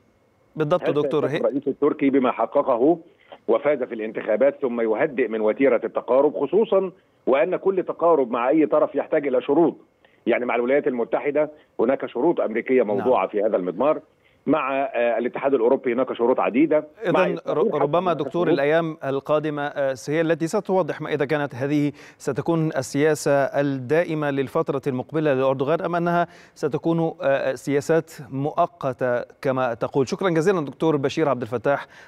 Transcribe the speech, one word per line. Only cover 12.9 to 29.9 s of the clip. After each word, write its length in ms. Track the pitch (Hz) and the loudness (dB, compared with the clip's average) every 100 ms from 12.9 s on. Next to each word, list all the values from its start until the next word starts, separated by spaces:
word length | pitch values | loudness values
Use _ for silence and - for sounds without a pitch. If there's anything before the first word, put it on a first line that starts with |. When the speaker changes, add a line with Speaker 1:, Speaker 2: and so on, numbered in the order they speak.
| 101 113 113 | 0 2 2
Speaker 1:
نعم. 80 | 92 | 2
Speaker 2:
في 160 | 104 | 0
هذا 140 | 107 101 | 0 0
المضمار، 420 | 90 85 143 147 - _ _ _ - | -2 0 0 0 -6 _ _ _ -2
مع، 280 | 151 131 | -2 0
آه، 440 | 135 139 120 120 113 | -2 -2 0 0 0
الاتحاد 360 | 117 - 139 | -4 -4 0
الأوروبي 400 | 135 117 131 127 | 2 2 2 0
هناك 200 | 120 127 | -2 -2
شروط 260 | 117 117 123 | 0 0 2
عديدة، 480 | 95 113 156 151 151 - 180 | 2 2 2 2 -2 -6 -2
مع 180 | 170 180 | 0 0
Speaker 1:
إذن 120 | 170 | -2
Speaker 2:
إسرائيل 300 | - 147 214 | -4 0 0
Speaker 1:
ر-، 20 | |
Speaker 2:
حتى 80 | 151 | 0
Speaker 1:
ربما 280 | 147 165 185 | 0 0 0
Speaker 2:
هناك 60 | 156 | -2
Speaker 1:
دكتور 280 | 139 175 165 | -2 -2 0
Speaker 2:
شروط. 80 | |
Speaker 1:
الأيام 440 | 143 143 165 160 156 139 | 2 2 2 0 -6 -6
القادمة، 560 | 139 - 151 156 147 | -4 0 0 0 -4
آه، 340 | 143 147 135 131 - | -6 -2 -4 -4 -2
هي 120 | 156 | 0
التي 260 | 160 165 165 | 0 0 -2
ستوضح 540 | 214 196 185 151 - | -2 0 0 0 -4
ما 120 | 156 | -4
إذا 120 | 147 135 | -2 0
كانت 300 | 151 143 120 | -2 -2 -4
هذه 360 | 143 147 143 - - - | -2 0 0 -4 -16 -10
ستكون 500 | - 135 156 165 156 | -6 -4 0 0 0
السياسة 640 | 139 - 139 156 147 151 | -2 -4 0 2 2 2
الدائمة 1000 | 139 135 139 143 135 123 156 170 156 147 | 2 2 0 -2 -4 0 0 0 -2 -2
للفترة 500 | 139 131 165 165 143 143 | -2 -2 -2 -2 -4 -4
المقبلة 460 | 127 - 156 151 | -6 -4 -2 0
لأردوغان 480 | 131 135 135 139 165 | 2 2 0 0 -2
أم 140 | 175 175 | -2 -2
أنها 320 | 175 175 170 - - - | 0 0 -2 -6 -20 -6
ستكون، 600 | 151 143 165 165 165 - | -4 -2 0 0 -2 -2
آه، 320 | 139 135 135 | 0 0 0
سياسات 580 | 127 - 139 135 165 160 - 120 | -4 -2 -2 2 0 0 -10 -10
مؤقتة 920 | 131 143 - 170 - 139 123 127 120 - - | -6 -2 0 -2 -2 -6 -2 -2 -2 -4 -6
كما 320 | 139 131 127 | -2 0 -2
تقول. 340 | 117 127 | -2 -2